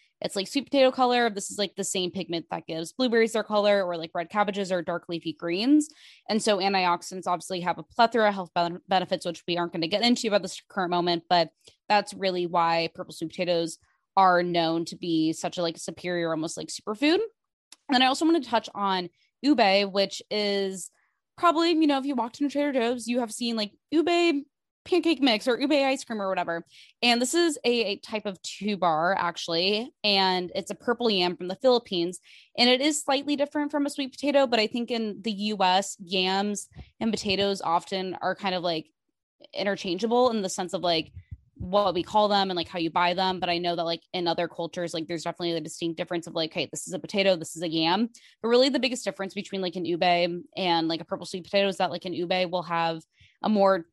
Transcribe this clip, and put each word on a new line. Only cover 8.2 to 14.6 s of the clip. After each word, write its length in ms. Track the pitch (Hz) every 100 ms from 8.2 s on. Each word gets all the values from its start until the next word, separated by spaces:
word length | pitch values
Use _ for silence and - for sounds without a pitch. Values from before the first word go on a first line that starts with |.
| 214
of 60 |
health 160 | 196 175
ben-, 260 | 180 170 175 -
benefits, 380 | 190 180 185 175
which 160 | 170 -
we 120 | 170
aren't 140 | 170
gonna 160 | 175 165
get 140 | 202
into 300 | 240 240 226
at 80 | 202
this 220 | 185 - -
current 240 | - 175
moment, 320 | 175 175 170 -
but 220 | 175 160 _ _ _ -
that's 260 | 208 202
really 320 | 190 190 180 175
why 440 | 180 165 165 165
purple 180 | - 180
sweet 180 | 160 160
potatoes 480 | - 175 170 165 - _ _ _ -
are 260 | 190 180
known 420 | 180 170